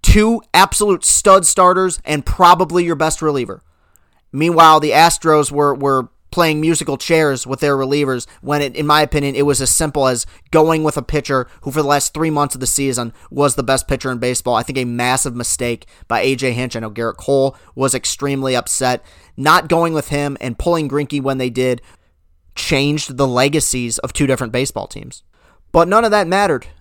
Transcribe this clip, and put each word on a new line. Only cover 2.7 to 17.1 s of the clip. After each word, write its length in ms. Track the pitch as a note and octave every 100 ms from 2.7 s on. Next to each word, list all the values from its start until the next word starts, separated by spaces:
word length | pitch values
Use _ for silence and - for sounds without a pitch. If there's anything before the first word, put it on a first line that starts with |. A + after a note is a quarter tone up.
| F3
your 120 | F3 D3+
best 260 | D#3+ -
reliever. 400 | D#3 C#3+ A2+ F#2 _ _ _ _ _ _ _
Meanwhile, 480 | C3+ D#3+ E3+ D#3+ D#3
the 100 | D3+
Astros 600 | C3 E3+ - D#3+ D#3 D3
were, 240 | C#3+ D3
were 360 | C3+ C#3 C3+ B2 _ _
playing 260 | - E3 D#3
musical 380 | D#3 D#3+ - C#3
chairs 480 | - E3 D#3 C3 -
with 140 | C3
their 160 | D3 C#3
relievers 500 | C3+ C#3+ C#3 B2+ - -
when, 200 | - D3
it, 140 | C#3+
in 100 | -
my 180 | D3 D3+
opinion, 340 | D3+ D3+ C#3+ C3+
it 100 | C#3+
was 160 | C#3
as 80 | C3
simple 380 | - B2+ C#3+ C3
as 180 | B2 - - _
going 320 | E3 D#3+ D#3+
with 140 | D#3 D3
a 60 |
pitcher 440 | C3 D3 - C3+ A#2+ -
who 100 | -
for 100 | C#3+
the 60 | C#3
last 260 | C#3+ -
three 160 | - D#3+
months 280 | D3+ C#3+ C3
of 40 |
the 60 | B2+
season 460 | - C#3 B2+ A#2 - -
was 240 | - C#3+
the 80 | B2+
best 240 | B2 C3+ -
pitcher 240 | C3 C3+
in 80 | B2
baseball. 380 | B2 B2 - A2+
I 80 |
think 120 | A#2+ C3
a 80 |
massive 520 | B2 A#2+ B2 C3 C#3+ A#2+
mistake 500 | A#2+ - A#2+ A#2 - _ -
by 140 | A2+
A 120 | C3
J 160 | C3 C3
Hinch. 240 | A#2+ B2+
I 60 | A#2
know 100 | A2
Gerrit 280 | G#2 A#2